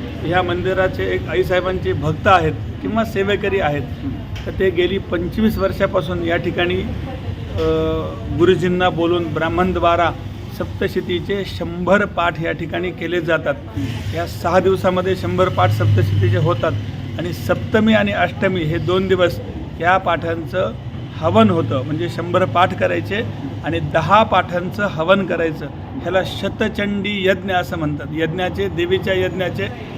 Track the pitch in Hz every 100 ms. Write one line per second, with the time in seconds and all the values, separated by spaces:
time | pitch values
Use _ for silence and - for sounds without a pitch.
0 | - - 156 180 180 175 185 190 185 -
1 | 190 180 170 165 185 185 185 185 185 170
2 | 147 156 208 185 160 143 - - 185 214
3 | 220 190 196 196 196 196 156 147 127 -
4 | 135 - - - - - 190 170 175 196
5 | - 175 175 180 220 - 190 196 190 190
6 | 175 175 170 170 175 - 175 185 - -
7 | - - - - - - 160 160 160 160
8 | 160 - - 147 175 175 180 180 180 160
9 | 170 175 170 156 165 165 185 175 170 170
10 | 165 - - - - - 180 - 202 185
11 | 185 175 151 202 185 - 170 170 175 202
12 | 202 - 170 151 165 160 170 175 180 170
13 | 170 175 160 160 147 139 - - - -
14 | - 160 170 - 175 185 185 185 190 185
15 | 185 185 170 180 185 185 180 - - -
16 | - - 190 170 160 170 165 139 - -
17 | - - 175 160 - 175 - 220 220 214
18 | 202 202 175 - 196 185 151 170 156 185
19 | 190 185 175 - - - - - 165 190
20 | 185 165 165 165 147 180 - - - -
21 | - - 160 202 214 170 151 135 143 151
22 | 170 - 175 180 185 175 180 185 180 175
23 | - 202 - - 277 - 156 165 151 165
24 | 156 208 220 190 160 175 175 - 208 143
25 | 165 202 180 170 165 151 147 - - -
26 | 170 185 175 - 196 - 220 214 202 202
27 | 202 202 185 196 190 180 170 175 151 147
28 | 143 151 160 185 180 185 196 160 175 190
29 | 196 185 185 180 175 165 156 - -